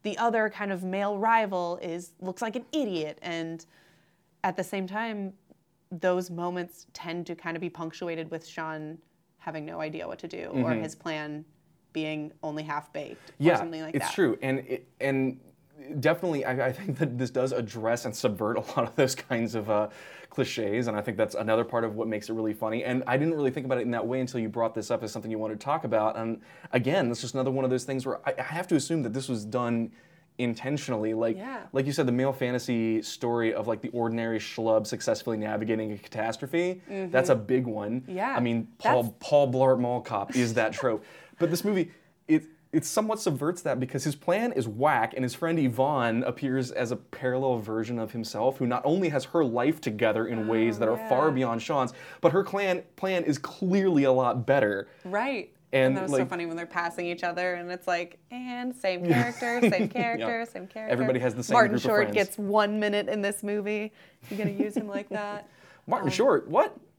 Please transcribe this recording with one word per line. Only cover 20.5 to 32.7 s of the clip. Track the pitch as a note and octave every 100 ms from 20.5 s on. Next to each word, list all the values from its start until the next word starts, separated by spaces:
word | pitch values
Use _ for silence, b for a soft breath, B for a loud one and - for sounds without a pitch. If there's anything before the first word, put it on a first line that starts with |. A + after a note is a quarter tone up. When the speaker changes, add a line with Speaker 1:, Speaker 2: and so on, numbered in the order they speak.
| - G#2 A2 A#2
Speaker 2:
and | G#2
I |
think | G#2 G2+
that's | G#2+
another | - A2 A2+
part | A#2 A#2
of | A2+ G#2+
what | A2
makes | G#2+ G#2+
it |
really | A2+ A2
funny. | G#2+ A2 A2+
And | B2 B2+ B2+
I | C3
didn't | D#3
really | D#3 C3+
think | C#3 C3
about | B2
it |
in | A#2
that | A#2 A2
way | C3
until | B2 B2
you | A2
brought | A#2 A2+ A2+
this | G#2
up | A#2
as | G#2+
something | A2 G#2+
you | A2
wanted | A2 G#2+
to |
talk | C#3 D#3
about. | B2 A2+ G#2+ A2+
And | A2+ A2+ B B B
again, | B2+ B2 F#3 B2
it's | A#2
just | B2+
another | C3+ C3
one | C3+
of | C3
those | B2+
things | B2+ C3+ C3
where | -
I, | - C3
I |
have | - D#3+ F#3
to | D#3
assume | - E3
that | A#2
this | A#2+ C3
was | A#2
done | G#2+ B2 A#2+ A#2 A2+ b b b b -
intentionally. | A#2+ A2+ C3 C#3+ - A2+ G#2+
Like, | A2+ A#2 G2
Speaker 1:
Yeah. | B3 B3 -
Speaker 2:
like | C3+ C#3
you |
said, | C#3 C3
the |
male | A#2+ C3+
fantasy | C3 B2 B2 B2+